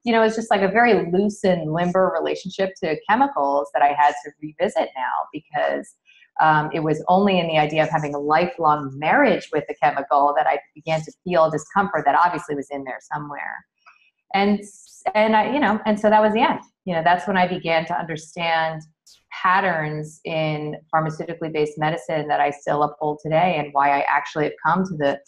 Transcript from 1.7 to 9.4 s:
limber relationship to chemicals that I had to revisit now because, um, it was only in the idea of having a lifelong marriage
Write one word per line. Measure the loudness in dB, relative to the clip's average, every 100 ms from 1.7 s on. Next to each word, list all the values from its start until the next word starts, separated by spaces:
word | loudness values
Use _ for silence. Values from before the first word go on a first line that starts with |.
limber | -2 0 2 2
relationship | 0 -2 -4 -6 -4 -4 -4
to | -4 -4 0
chemicals | 2 2 0 0 0 -2
that | 2
I | 2
had | 4 2 0
to | -8 -14
revisit | -14 -4 -2 -2 -4
now | -4 -6 -6 -6
because, | -10 -8 -4 -2 -2 -8 _ _ _ _ 0
um, | 4 4 0
it | -2
was | -2 -2 2
only | 4 4 2
in | 2
the | 0
idea | 2 0
of | 0
having | 0 -2
a | -4
lifelong | 0 0 0 0 0 0 -2 -4
marriage | 0 4 4 2